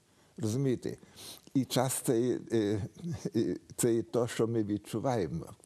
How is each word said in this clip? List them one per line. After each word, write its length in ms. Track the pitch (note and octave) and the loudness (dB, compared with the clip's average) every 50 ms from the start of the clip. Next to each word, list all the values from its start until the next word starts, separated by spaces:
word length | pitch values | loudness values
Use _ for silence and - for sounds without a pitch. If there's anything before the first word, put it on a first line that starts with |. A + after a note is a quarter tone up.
| _ _ _ _ _ _ _ | _ _ _ _ _ _ _
Розумієте? 600 | - B2+ G#2 G#2+ C3 C#3 C3+ A#2+ F#2+ - - - - - - - - - - - - - - _ | -6 -4 -2 -2 0 2 0 0 0 -2 -6 -8 -8 -14 -20 -20 -18 -18 -16 -18 -18 -20 0 _
І 100 | C#3 B2 | 0 0
час 380 | - - C3+ B2+ C3 - - - | 2 2 2 2 2 0 -2 0
це 140 | - B2+ A2+ | 2 2 4
є, 200 | B2 B2 G2+ - - - | 4 2 0 -2 -2 0
е, 300 | A2+ A2+ G#2 G2+ A2 G#2 - - - - - E3+ - - - - - | 2 2 4 2 2 0 -2 -6 -10 -10 -8 -6 -6 -6 -6 -2 0
е, 200 | A2 A2+ C#2+ F2 - - - - | 0 0 0 -2 -4 -8 -12 -4
це 180 | - - A#2+ A2+ | 0 2 4 4
є 80 | A#2 | 2
то, 240 | G#2+ - - A#2+ A#2+ | 0 0 0 0 0
що 200 | A#2 - - A#2+ | 0 2 0 0
ми 180 | A2 A#2 A2+ G#2+ | 2 2 0 0
відчуваємо. 840 | G#2 G#2 G2+ - - - A2 - C#3 B2 A2+ F2+ D2 D#2+ E2 - - - - - | 0 -2 -4 -4 -4 -6 -2 0 0 0 0 0 -2 -4 -6 -8 -10 -16 -20 -20